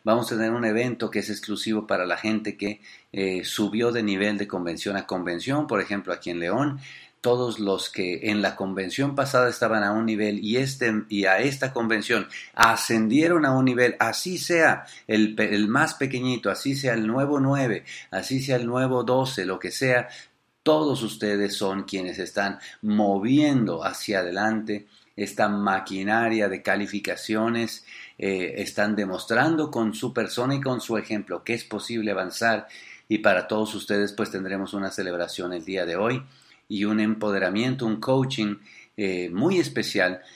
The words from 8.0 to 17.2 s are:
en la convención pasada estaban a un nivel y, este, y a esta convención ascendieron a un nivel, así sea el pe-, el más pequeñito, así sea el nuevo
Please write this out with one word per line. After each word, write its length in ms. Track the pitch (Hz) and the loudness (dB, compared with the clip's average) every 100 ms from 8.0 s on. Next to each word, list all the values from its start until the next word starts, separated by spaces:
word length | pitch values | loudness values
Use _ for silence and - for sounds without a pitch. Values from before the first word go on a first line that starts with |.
| 90 87 110 | -4 -2 0
en 120 | 104 | 0
la 140 | 95 - | 0 0
convención 580 | 95 95 95 - 139 | -4 -4 -4 -2 0
pasada 340 | 139 131 127 123 | 0 2 4 4
estaban 360 | 113 113 110 | 4 2 4
a 80 | 101 | 2
un 140 | 107 113 | 2 2
nivel 380 | 107 107 101 | 2 2 0
y, 120 | 104 120 | 0 2
este, 480 | 135 - 120 107 - | 0 0 2 2 0
y 180 | 101 95 | 2 4
a 120 | 95 | 4
esta 340 | 135 135 131 | 4 0 -2
convención 540 | 127 113 107 101 113 - - - | 0 0 0 2 0 -2 -10 -6
ascendieron 920 | - 113 110 - 113 110 135 170 175 | 4 4 4 2 2 4 4 4 4
a 80 | 143 | 4
un 120 | 131 | 4
nivel, 300 | 131 120 123 - | 4 4 4 4
así 380 | 113 - 185 170 | 0 -2 -4 -4
sea 480 | - 170 151 92 - - - | 0 4 6 4 -2 -12 0
el 300 | 107 107 107 | 4 4 2
pe-, 180 | 110 | 0
el 140 | 104 104 | 2 2
más 260 | 131 156 | 2 0
pequeñito, 560 | - 135 131 127 120 101 | 0 -4 -2 -2 -2 -2
así 240 | 92 139 | -2 -2
sea 200 | 135 135 | -2 0
el 120 | 113 107 | 0 0
nuevo 320 | 127 | 0